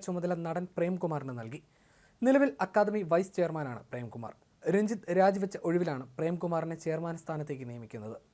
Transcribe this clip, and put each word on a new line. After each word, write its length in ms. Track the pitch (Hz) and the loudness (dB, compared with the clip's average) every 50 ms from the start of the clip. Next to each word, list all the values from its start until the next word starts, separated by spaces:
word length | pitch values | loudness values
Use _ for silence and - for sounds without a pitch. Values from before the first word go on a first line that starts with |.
| 196 | -2
ചുമതല 280 | 196 180 175 165 175 160 165 165 | -4 -4 -2 -2 -2 -2 -2 -2
നടൻ 180 | 165 165 180 180 180 - | -4 -4 -4 -4 -4 -2
പ്രേംകുമാറിന് 580 | - 170 180 190 175 180 165 156 143 135 131 123 120 | 0 0 0 0 0 -2 -2 -2 -2 -4 -6 -8 -8
നൽകി. 220 | 113 113 135 - - _ _ _ _ _ _ _ _ _ _ _ 233 | -8 -10 -10 -14 -16 _ _ _ _ _ _ _ _ _ _ _ 4
നിലവിൽ 240 | 254 269 277 277 262 - - 190 | 6 6 6 6 4 2 0 -4
അക്കാദമി 360 | - - 208 208 208 208 214 190 151 170 | 2 4 4 4 4 2 -2 2 4 4
വൈസ് 200 | 175 190 190 - | 2 2 2 0
ചെയർമാനാണ് 440 | 190 175 160 160 156 147 131 120 104 - _ | 0 0 2 0 -2 -4 -4 -6 -8 -10 _
പ്രേംകുമാർ. 420 | - 123 120 110 - 117 113 104 - _ _ _ _ _ - - 170 | -8 -8 -8 -8 -10 -10 -10 -12 -12 _ _ _ _ _ 0 2 2
രഞ്ജിത്ത് 420 | 202 214 208 233 190 - - 175 185 | 4 2 2 -2 -4 -4 0 4 6
രാജിവെച്ച 400 | 185 202 196 180 196 190 - - - 170 | 6 6 6 4 -2 -4 -4 -4 -2 0
ഒഴിവിലാണ് 360 | 170 175 180 165 139 127 131 127 - - | 2 2 2 0 -2 -4 -6 -8 -6 -2
പ്രേംകുമാറിനെ 580 | 156 165 180 170 185 170 170 160 160 165 165 160 - | -2 -2 0 -2 -2 -2 -2 -2 -2 -4 -6 -6 -4
ചെയർമാൻ 320 | 160 160 160 170 170 165 165 - | -4 -4 -2 -4 -6 -8 -8 -8
സ്ഥാനത്തേക്ക് 460 | - 160 151 147 147 143 131 131 120 | -6 -6 -6 -6 -6 -8 -8 -8 -10
നിയമിക്കുന്നത്. 460 | 120 120 113 107 - 113 107 110 113 - - _ | -10 -12 -12 -12 -12 -10 -10 -10 -10 -12 -16 _